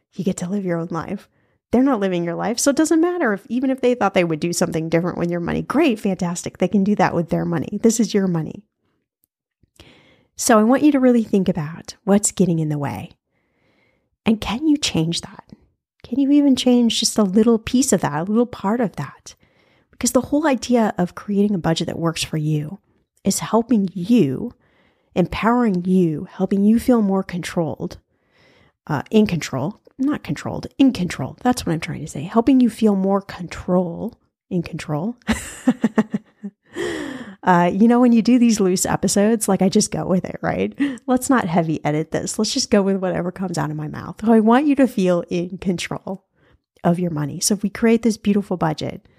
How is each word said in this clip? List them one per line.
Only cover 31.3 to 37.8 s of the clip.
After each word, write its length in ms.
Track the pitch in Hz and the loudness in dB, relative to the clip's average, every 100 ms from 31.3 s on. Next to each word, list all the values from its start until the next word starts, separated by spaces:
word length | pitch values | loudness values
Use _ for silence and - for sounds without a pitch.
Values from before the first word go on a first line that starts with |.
| 151 | -4
That's 240 | 247 247 - | -2 -2 -2
what 60 | |
I'm 80 | 165 | -4
trying 220 | - 147 | -6 -10
to 60 | 151 | -10
say. 160 | - | -10
Helping 360 | 160 226 233 262 | -4 0 4 4
you 100 | 240 | 4
feel 280 | - 214 196 | 2 2 2
more 240 | 190 196 | 2 0
control, 1000 | - - 175 - - 180 175 170 190 - _ _ - | -4 -12 -12 -10 -2 0 0 -4 -10 -12 _ _ -6
in 120 | 180 | -6
control. 540 | 165 160 - 147 190 240 | -6 -8 -6 -6 -6 -6
<laughs> 40 | - 220 - - - - 220 - 214 208 _ _ 202 - _ - 427 320 285 262 240 190 | -6 -6 -6 -6 -2 0 0 0 -2 -4 _ _ -18 -18 _ -8 -8 -6 -10 -12 -16 -4
Uh, 260 | - 175 175 | 2 4 4
you 160 | 190 | 4